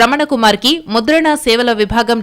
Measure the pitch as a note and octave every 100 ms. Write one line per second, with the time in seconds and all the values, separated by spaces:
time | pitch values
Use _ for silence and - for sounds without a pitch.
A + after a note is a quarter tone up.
0 | A#3 C#4+ D4 C4 A3 G3+ B3 E4 D#4 A3
1 | A3+ D#4+ D#4+ D4+ - A#3 A#3+ A3 G#3 A3
2 | A3+ A#3